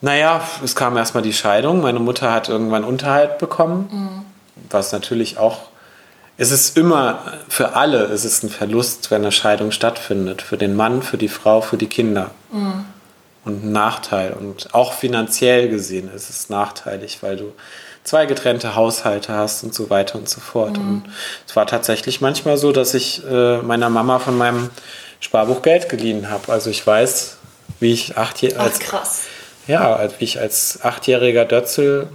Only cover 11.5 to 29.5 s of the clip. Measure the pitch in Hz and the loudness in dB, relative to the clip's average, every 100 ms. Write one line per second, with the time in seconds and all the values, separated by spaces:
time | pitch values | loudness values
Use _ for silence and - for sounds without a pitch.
11.5 | 110 110 110 107 - 113 104 92 - _ | 4 4 -2 -2 0 0 0 -4 -10 _
12.5 | 214 202 190 202 - - _ _ _ - | -4 -4 -4 -8 -16 -20 _ _ _ -8
13.5 | 101 107 104 107 113 - 101 95 - 101 | -6 -2 0 0 -2 -4 -2 -2 -6 -10
14.5 | 95 - 120 123 - 131 117 110 - 127 | -12 -2 2 2 0 -2 0 0 2 4
15.5 | 123 123 110 92 92 92 95 - - - | 6 4 0 -4 -6 -8 -12 -12 -12 -6
16.5 | 101 104 - - 98 104 - 98 95 104 | -2 -2 -4 -10 -10 -10 -10 -8 -6 -10
17.5 | - - - - - - 156 151 135 127 | -14 -20 -20 -20 -16 0 2 2 2 0
18.5 | 120 120 107 113 113 117 104 - 107 107 | 0 -2 2 2 2 -2 -2 -2 -2 -2
19.5 | - 113 - 107 101 98 110 110 - - | -4 -8 -6 0 2 0 -4 -8 -8 -4
20.5 | 120 107 104 101 101 104 - - - - | -2 -2 -2 -2 -4 -4 -14 -12 -12 -4
21.5 | - 104 120 117 110 - 123 139 151 156 | 0 0 0 -2 -2 -2 0 0 0 0
22.5 | 143 143 135 127 127 127 - 139 127 120 | 2 4 4 2 0 -2 -6 -2 2 4
23.5 | 120 120 117 120 117 120 127 127 123 120 | 2 0 0 2 2 4 2 2 2 2
24.5 | 120 120 - - - - - - 113 110 | 0 -4 -10 -18 -18 -20 -14 -2 2 2
25.5 | 127 - 170 175 120 113 107 98 104 - | 2 4 4 2 -4 -2 -2 -4 -8 -2
26.5 | 113 107 104 - 107 120 - - - - | -2 -2 -2 2 4 4 0 -6 -12 -20
27.5 | - _ - 117 117 - - 110 - 127 | -20 _ 0 2 2 -2 -4 -4 0 -2
28.5 | - 117 - - - - - - - - | 2 0 0 -4 -6 -4 -8 -8 -14 -20